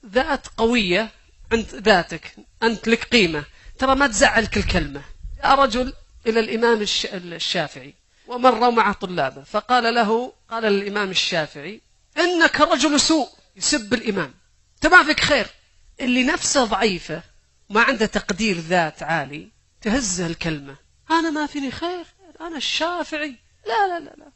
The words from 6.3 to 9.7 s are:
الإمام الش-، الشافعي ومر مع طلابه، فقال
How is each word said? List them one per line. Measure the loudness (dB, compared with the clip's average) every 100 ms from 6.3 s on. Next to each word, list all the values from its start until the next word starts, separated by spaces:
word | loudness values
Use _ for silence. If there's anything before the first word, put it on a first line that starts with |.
| 0
الإمام | 0 0 2 2
الش-، | 0 -2 -4
الشافعي | -8 -10 -8 -4 -4 -4 -8 -20 _ _ _ -12
ومر | 2 4 4 2
مع | 4 2
طلابه، | 0 -6 -2 -4 -4
فقال | -6 -6 0